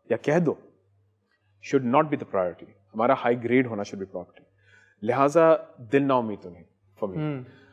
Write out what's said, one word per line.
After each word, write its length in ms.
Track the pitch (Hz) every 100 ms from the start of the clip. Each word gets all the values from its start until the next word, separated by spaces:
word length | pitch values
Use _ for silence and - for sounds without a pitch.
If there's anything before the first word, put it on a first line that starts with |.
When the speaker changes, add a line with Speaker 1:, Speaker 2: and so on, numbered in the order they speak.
| _
Speaker 1:
या 60 | 110
कह 220 | - 156
दो, 180 | 160 - - _ _ _ _ _ _ _ _ _ -
should 260 | 139 123 139
not 100 | 156
be 60 | 139
the 100 | 110 98
priority। 300 | 90 82 - _ _
हमारा 220 | 107 123 131
हाई 200 | 123 123
ग्रेड 320 | 117 123 123
होना 160 | 107
should 200 | 104 101
be 80 | 95
priority। 320 | 90 87 _ _ _ _ _ _ _
लिहाजा 720 | 107 123 143 160 165 156 - -
दिल 220 | 117 139
ना 120 | 139 131
उम्मीद 240 | 110 101
तो 100 | 90
नहीं 160 | 87 - _ _ _
for 80 | 104
me। 60 | 160
Speaker 2:
हम्म। 280 | 151 139 123 - -